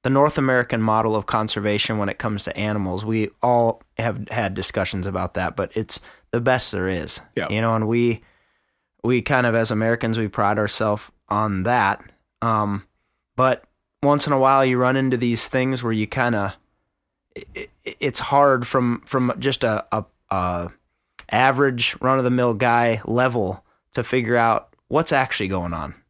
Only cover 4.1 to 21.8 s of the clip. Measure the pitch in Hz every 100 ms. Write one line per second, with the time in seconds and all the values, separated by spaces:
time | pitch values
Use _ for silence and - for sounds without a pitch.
4.1 | 107 107 113 101 95 - - 92 98 92
5.1 | 92 90 90 85 90 92 110 101 - -
6.1 | - _ 120 120 127 - 98 92 90 76
7.1 | - - - - 104 113 113 110 117 120
8.1 | 113 _ _ _ _ _ _ _ _ 117
9.1 | 123 - 131 123 113 110 107 113 117 117
10.1 | 113 107 - 101 107 104 - 110 104 -
11.1 | _ _ 104 107 95 95 123 98 104 -
12.1 | _ _ _ 117 110 104 101 - _ _
13.1 | _ _ - 131 123 _ _ _ _ 143
14.1 | 143 147 139 131 135 135 123 127 135 135
15.1 | 127 120 113 - 131 131 127 117 110 107
16.1 | 135 123 110 98 - _ _ _ _ _
17.1 | _ _ - - - 104 _ - - 143
18.1 | - - 139 143 131 120 131 123 120 -
19.1 | 135 123 - 131 135 120 107 - 110 -
20.1 | _ _ 95 90 87 87 - _ _ _
21.1 | - - 110 131 131 139 123